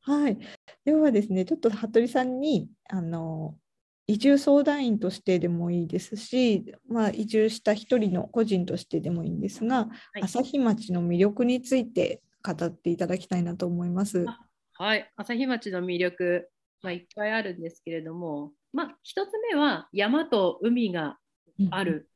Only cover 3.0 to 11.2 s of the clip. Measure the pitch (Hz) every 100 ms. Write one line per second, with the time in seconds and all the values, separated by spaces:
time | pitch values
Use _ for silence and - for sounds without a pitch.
3 | 165 165 165 160 160 156 _ _ _ _
4 | - 214 262 277 285 285 285 285 262 214
5 | 180 190 - 180 175 170 175 175 165 185
6 | - 214 - 247 247 202 - - - 226
7 | 214 214 214 220 220 220 - 208 - 247
8 | 214 180 - - 220 190 175 180 - 165
9 | - 170 165 170 196 - 226 254 226 -
10 | - 208 196 - - 285 240 214 - 180
11 | 175 175